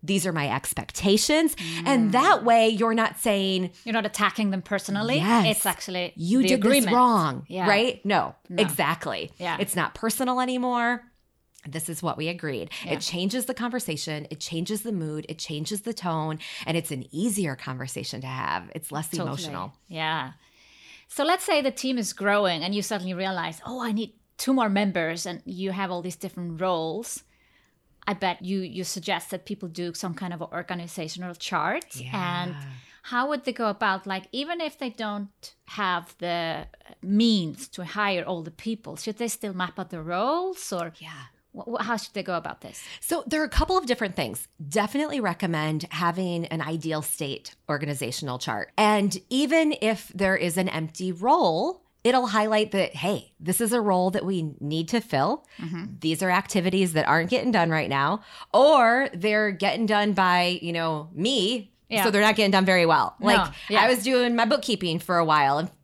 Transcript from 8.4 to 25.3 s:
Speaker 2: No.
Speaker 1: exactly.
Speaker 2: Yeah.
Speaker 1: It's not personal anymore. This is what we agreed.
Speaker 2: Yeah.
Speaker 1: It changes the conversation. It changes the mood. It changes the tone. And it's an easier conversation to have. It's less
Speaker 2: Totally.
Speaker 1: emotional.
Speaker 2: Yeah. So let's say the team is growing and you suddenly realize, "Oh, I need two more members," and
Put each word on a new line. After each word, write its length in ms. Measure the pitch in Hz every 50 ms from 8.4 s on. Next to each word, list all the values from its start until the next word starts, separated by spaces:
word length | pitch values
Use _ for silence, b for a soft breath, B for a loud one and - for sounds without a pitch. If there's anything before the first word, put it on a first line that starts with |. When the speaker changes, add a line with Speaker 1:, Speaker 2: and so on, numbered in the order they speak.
| _ _
Speaker 2:
No. 120 | 180 175
Speaker 1:
exactly. 720 | 214 185 - - 170 143 165 165 - 156 113 90 78 - - _
Speaker 2:
Yeah. 200 | 180 175 165 -
Speaker 1:
It's 160 | 196 190 -
not 200 | - 160 - -
personal 440 | - - 226 226 - 262 254 254 247
anymore. 640 | 254 254 254 254 247 254 247 240 233 233 240 240 240 - _ _ _ _ _ _ _ _ _ - _
This 220 | 151 135 185 - -
is 140 | 170 147 -
what 140 | 165 - -
we 100 | 156 160
agreed. 420 | 175 175 - 151 139 113 82 - B B B
Speaker 2:
Yeah. 80 | 175 -
Speaker 1:
It 80 | 175
changes 440 | 170 - - 175 180 196 202 254 233
the 80 | - 254
conversation. 760 | - 233 240 226 254 - - 160 143 - - 156 151 151 -
It 100 | - 156
changes 400 | - - 170 165 170 - 214 208
the 100 | 208 233
mood. 340 | 214 185 165 156 151 151 156 -
It 100 | 160 160
changes 420 | - - 160 147 156 147 208 202
the 120 | 202 - -
tone. 460 | - - 180 165 160 156 156 156 156 B B B B B
And 100 | B 160
it's 160 | 170 165 -
an 140 | 156 131 127 -
easier 440 | - 151 190 240 202 196 196 156 135
conversation 640 | 127 - - 131 127 131 131 - - - - - -
to 60 | 131 131
have. 420 | 131 131 - - 71 90 90 - -
It's 160 | 160 156 -
less 160 | 147 147 156 160
Speaker 2:
Totally. 200 | - 165 135 127
Speaker 1:
emotional. 440 | 135 139 - 156 147 - 92 - 131 _ _ _
Speaker 2:
Yeah. 440 | 180 160 160 156 160 156 131 131 - B B B B B B B B B B B B B B B
So 160 | - - 285
let's 200 | 311 349 359 -
say 160 | - 392 294
the 100 | 285 269
team 260 | - - - 262 262 247
is 140 | 214 190
growing 520 | - - 196 202 202 208 208 185 175 160 156
and 120 | 185 202
you 60 | 208
suddenly 320 | 196 - 226 202 180 185 185
realize, 480 | 175 190 190 190 180 165 160 160 - -
"Oh, 160 | - 240 254
I 120 | 240 233 214
need 180 | 214 226 - - _ _ _ _ _
two 140 | - -
more 160 | 269 262 240 214
members," 580 | 196 202 208 196 180 175 165 160 165 170 -
and 160 | 185